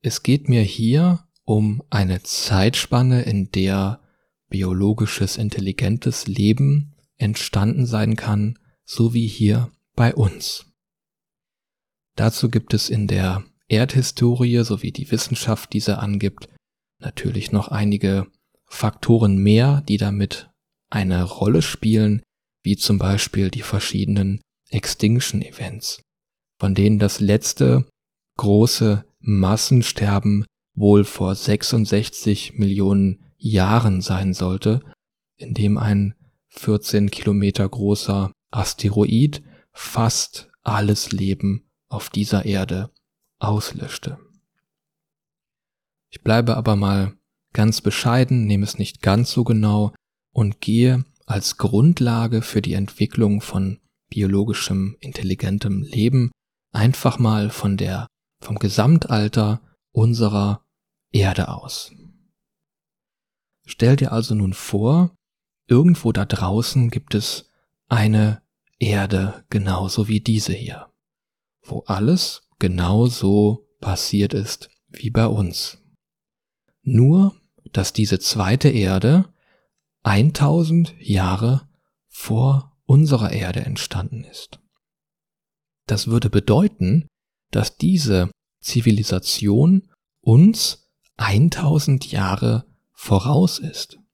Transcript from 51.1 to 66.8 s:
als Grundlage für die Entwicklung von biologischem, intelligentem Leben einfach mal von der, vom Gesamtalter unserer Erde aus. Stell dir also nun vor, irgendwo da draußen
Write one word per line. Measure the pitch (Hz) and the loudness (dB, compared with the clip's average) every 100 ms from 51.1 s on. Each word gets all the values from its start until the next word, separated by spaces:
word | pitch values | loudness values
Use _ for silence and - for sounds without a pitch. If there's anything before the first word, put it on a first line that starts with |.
| _ - | _ -6
als | 98 - - | -4 -4 -4
Grundlage | - 107 151 170 120 113 113 113 | 0 4 4 4 0 0 0 -2
für | - 107 | -2 -4
die | - | -2
Entwicklung | 95 98 - 110 - 107 101 | -4 -6 -4 -4 0 0 0
von | - 101 95 104 _ _ _ | -4 -4 -4 -6 _ _ _
biologischem, | 104 98 98 110 - - 98 95 - | -4 0 0 -2 -4 -4 -4 -4 -8
intelligentem | 131 - 95 92 - 101 104 95 | -14 -8 -6 -4 -4 -4 -2 -4
Leben | - 117 110 131 117 _ _ _ _ | -4 0 2 2 0 _ _ _ _
einfach | - 110 135 - - | 0 0 2 -2 0
mal | 117 107 104 | 0 0 -2
von | - 101 98 | -4 -4 -2
der, | 95 92 113 _ _ _ | -4 -6 -10 _ _ _
vom | - 107 | -10 -4
Gesamtalter | 104 - 120 165 - 110 104 113 107 113 _ _ _ | -2 2 4 4 2 0 0 0 0 -2 _ _ _
unserer | - 113 117 107 101 101 101 _ _ _ _ _ | 0 2 2 0 2 0 -2 _ _ _ _ _
Erde | - 98 98 90 | 0 2 0 -4
aus. | - - - - - - _ _ _ _ _ _ _ _ _ _ _ _ _ _ _ - | -8 -12 -12 -14 -20 -20 _ _ _ _ _ _ _ _ _ _ _ _ _ _ _ -20
Stell | - 113 139 | 0 2 4
dir | 135 | 2
also | 110 110 107 | -2 -2 -2
nun | 95 | -2
vor, | 95 - 101 113 165 180 _ _ _ _ _ _ | -4 -6 -2 2 4 2 _ _ _ _ _ _
irgendwo | 127 170 170 117 | 4 6 4 0
da | 95 101 | -2 -4
draußen | - 90 104 120 135 | -2 -2 -2 0 0